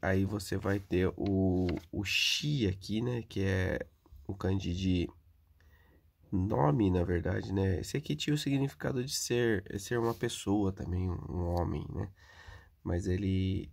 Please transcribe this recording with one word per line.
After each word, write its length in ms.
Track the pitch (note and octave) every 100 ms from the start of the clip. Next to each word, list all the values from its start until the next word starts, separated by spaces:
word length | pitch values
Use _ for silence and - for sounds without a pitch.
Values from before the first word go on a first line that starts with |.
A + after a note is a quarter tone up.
aí 240 | F#2 F#2+ F#2+
você 320 | G#2 - F#2+
vai 220 | F#2+ G2+
ter 340 | G2 F2+ F#2 -
o, 520 | G2 F#2+ F#2 F2+ F2+ - -
o 120 | -
shi 640 | G2 - - - D3 D3 G2+
aqui, 340 | F#2+ - G#2
né? 200 | B2 A#2+
Que 220 | - G2+
é 440 | F#2+ F#2+ F#2 - - _ - - -
o 80 |
kanji 400 | G2 F#2+ G2 F2
de 360 | F2 F#2+ F2+ - - _ _ _ _ - - _ - _ _ -
nome, 580 | F#2+ G2 A2+ D3 C#3+ G2
na 140 | F2+
verdade, 500 | F2 F2 F2 G2+ -
né? 260 | G2 F#2+ F#2+
Esse 180 | - C#3+
aqui 180 | - D3
tinha 180 | -
o 40 | D3+
significado 680 | D3 C#3 C3+ - C#3 C3
de 100 | C3
ser, 500 | - - A#2+ A#2+ G2+ - G2+
ser 200 | - A#2+
uma 140 | A#2
pessoa 580 | A2+ A#2+ - - G#2 G2
também, 380 | F#2+ - F#2 F#2
um, 100 | F2 -
um 300 | F2 F2 F2
homem, 260 | F2 D#2+ -
né? 160 | G2 G2+ - - - - - - _
Mas 220 | F2+ F2+ G2
ele 640 | F#2 G2 F#2+ F#2+ G2 -